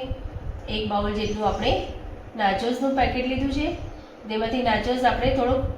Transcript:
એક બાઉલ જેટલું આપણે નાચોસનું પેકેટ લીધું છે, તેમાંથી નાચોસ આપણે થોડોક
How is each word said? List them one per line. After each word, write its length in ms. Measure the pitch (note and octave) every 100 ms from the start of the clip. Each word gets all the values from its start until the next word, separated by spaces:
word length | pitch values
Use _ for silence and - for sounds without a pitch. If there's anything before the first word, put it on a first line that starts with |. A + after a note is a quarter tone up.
| C4+ - - - - - -
એક 200 | G#3+ G#3+
બાઉલ 240 | G3+ G#3
જેટલું 340 | G#3 G#3 G#3 G3+
આપણે 240 | F#3 A#3 - - - - - - A3
નાચોસનું 600 | G3 F#3+ A#3 B3 C4+ C4+
પેકેટ 300 | A#3 B3 B3+
લીધું 240 | B3+ C#4
છે, 160 | C#4+ D#4 F4 - - - - G#3+
તેમાંથી 340 | A3 A3+ B3+
નાચોસ 420 | A#3 G#3 A#3+ B3+
આપણે 320 | B3 - B3+ C4
થોડોક 240 | B3 C4+ -